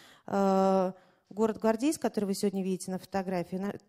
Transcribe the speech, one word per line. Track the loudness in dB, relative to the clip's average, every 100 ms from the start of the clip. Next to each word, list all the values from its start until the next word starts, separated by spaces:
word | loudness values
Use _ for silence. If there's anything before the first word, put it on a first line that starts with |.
| -20 -18 -4
э, | 0 4 4 4 4 2 -4 _ _ -10
город | -2 -2 0
Гвардейск, | 0 2 0 0
который | -2 -2 -2
вы | 0
сегодня | 0 0
видите | -2 -4 -4
на | -8
фотографии, | -6 -6 -2 -4 -4 -6
на-, | -6 -8